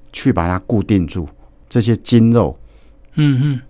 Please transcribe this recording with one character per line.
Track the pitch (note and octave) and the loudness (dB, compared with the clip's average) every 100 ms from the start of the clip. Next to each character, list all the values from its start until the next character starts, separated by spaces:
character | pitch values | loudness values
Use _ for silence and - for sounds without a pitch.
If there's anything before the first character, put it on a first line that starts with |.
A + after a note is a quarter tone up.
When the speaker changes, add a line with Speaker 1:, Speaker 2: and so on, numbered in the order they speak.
| - | -20
Speaker 1:
去 | - C3+ | -6 -2
把 | F2 E2+ | 0 -2
它 | F#2 | -4
固 | - A2+ | -2 -4
定 | F#2+ G2+ E2 | 0 0 -2
住， | F#2 D#2 - - _ - | -6 -10 -14 -20 _ -6
这 | B2 | -2
些 | A2 A2 | 0 -2
筋 | - A#2+ A#2 | 2 2 4
肉。 | A#2 D#2+ - - - - - - - | 2 0 -4 -16 -20 -20 -20 -10 -2
Speaker 2:
嗯， | D3 B2+ | 0 0
嗯。 | D3 B2+ | -2 -4